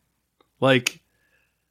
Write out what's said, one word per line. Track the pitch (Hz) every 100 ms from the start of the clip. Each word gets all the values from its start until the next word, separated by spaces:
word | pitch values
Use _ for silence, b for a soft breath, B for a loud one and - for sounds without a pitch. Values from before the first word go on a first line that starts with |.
| _ _ _ _ _ _
Like, | 131 131 123 - _ _ _ _ _ _ _